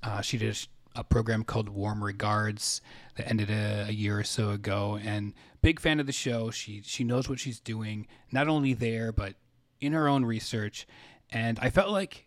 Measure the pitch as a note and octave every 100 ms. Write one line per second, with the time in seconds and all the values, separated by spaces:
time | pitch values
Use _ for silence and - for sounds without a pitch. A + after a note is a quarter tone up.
0 | - G2+ G2 A#2+ G#2+ G#2 - - - -
1 | A#2 A#2 A2 A2+ A2 A#2+ G#2+ G2+ G#2 G#2+
2 | G2+ G2 G#2 G#2+ G#2+ G#2+ - - - -
3 | - - - A2+ G#2 G#2+ G#2 G#2 G#2 G#2+
4 | G#2 G#2 G#2 - G#2+ G2+ G#2 G2+ G2+ G#2
5 | G#2+ G#2 G2+ - - - D#3+ D#3+ E3 D3+
6 | C#3 C3+ - A#2 A2+ A2 - G#2 G2+ -
7 | A#2+ B2 - B2+ - A#2 - A2 A2 G#2+
8 | G#2+ - - B2+ D3 D#3 C3+ A#2+ A#2 A2+
9 | A2+ A2 G2 - _ _ _ _ C#3+ D#3+
10 | D3 C#3 A#2+ A2 - A#2 G#2 - - -
11 | - - _ A2+ A2+ A2+ B2+ F3+ G3 G#3
12 | G3 -